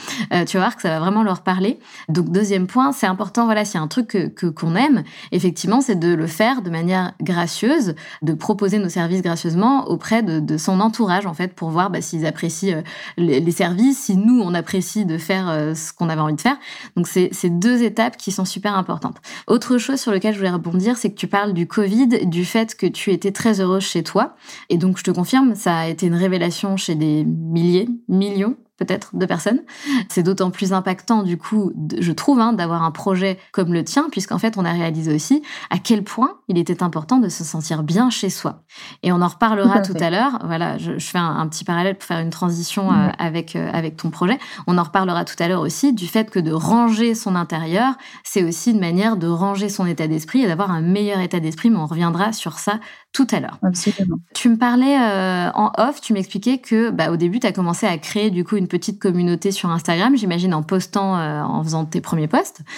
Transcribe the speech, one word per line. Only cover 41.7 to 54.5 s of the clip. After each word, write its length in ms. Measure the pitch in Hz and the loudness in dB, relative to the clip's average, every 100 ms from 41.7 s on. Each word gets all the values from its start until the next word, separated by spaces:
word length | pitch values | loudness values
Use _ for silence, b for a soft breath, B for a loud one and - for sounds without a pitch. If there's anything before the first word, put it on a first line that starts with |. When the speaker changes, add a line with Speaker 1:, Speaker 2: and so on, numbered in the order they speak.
| 175 185 196 | 0 0 -2
Speaker 1:
pour 100 | - | -4
faire 160 | 170 | -4
une 100 | 165 | -4
transition, 600 | - 180 170 170 - 190 | -2 -2 -2 -4 -2 2
euh, 40 | 196 | 4
Speaker 2:
Ouais. 160 | 190 - | 2 0
Speaker 1:
avec, 360 | 170 165 165 175 | -2 -2 -4 -6
euh, 140 | 165 | -4
avec 260 | 170 160 160 | -4 -4 -4
ton 120 | 165 | -8
projet. 300 | - 180 240 B B - | -2 0 0 B B 0
On 140 | 175 | 0
en 40 | |
reparlera 420 | 170 196 190 170 175 | 2 0 0 0 -4
tout 100 | - | -2
à 100 | 170 | 0
l'heure 140 | 180 | 0
aussi 320 | 151 - 285 | -2 0 2
du 140 | 214 175 | 2 0
fait 240 | 220 220 | -2 0
que 80 | 190 | 0
de 120 | 160 | 0
ranger 640 | 160 156 226 233 220 233 | 0 2 4 4 4 2
son 220 | 226 202 185 | 0 0 -2
intérieur, 580 | 175 160 165 185 262 254 B B | -2 -4 -2 2 2 0 B B
c'est 200 | - 202 | -4 0
aussi 280 | 170 165 240 | 0 0 0
une 80 | 220 | 2
manière 360 | 170 175 220 220 | 2 2 2 2
de 120 | 165 | 0
ranger 420 | 170 196 196 208 | 0 0 0 -2
son 160 | 196 180 | -2 -2
état 220 | 165 156 | 0 -2
d'esprit 340 | 156 156 262 | -2 0 0
et 60 | 220 | 2
d'avoir 240 | 160 202 | 2 0
un 100 | 165 | 0
meilleur 380 | 170 202 208 196 | 2 2 2 0
état 200 | 180 180 | 0 -2
d'esprit, 300 | 160 156 233 | -2 0 2
mais 80 | 208 | 2
on 80 | 151 | 0
reviendra 480 | 165 170 165 208 | 0 0 0 -2
sur 240 | 220 - - | -2 -8 -6
ça 220 | - 214 B B B | -4 -4 B B B
tout 140 | - 262 | -2 0
à 100 | 196 | 0
l'heure. 180 | - - | -4 -2
Speaker 2:
Absolument. 560 | 185 180 208 - 185 170 - | -2 0 -2 0 -2 -4 -8
Speaker 1:
Tu 160 | - | -2
me 80 | 240 | 2